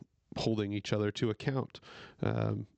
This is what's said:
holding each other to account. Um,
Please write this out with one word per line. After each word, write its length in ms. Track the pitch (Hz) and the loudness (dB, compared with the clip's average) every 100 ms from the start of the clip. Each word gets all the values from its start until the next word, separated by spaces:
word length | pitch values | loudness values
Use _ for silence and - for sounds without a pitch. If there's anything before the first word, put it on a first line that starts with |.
| - _ - - | -6 _ -10 0
holding 360 | 117 110 101 | 2 2 2
each 200 | 104 - | -2 0
other 180 | 107 104 | 2 2
to 180 | - 117 | 2 0
account. 500 | 107 - 135 - - - - - - | 0 0 0 -2 -6 -18 -18 -18 -2
Um, 420 | - 113 107 107 110 | 0 2 2 0 -4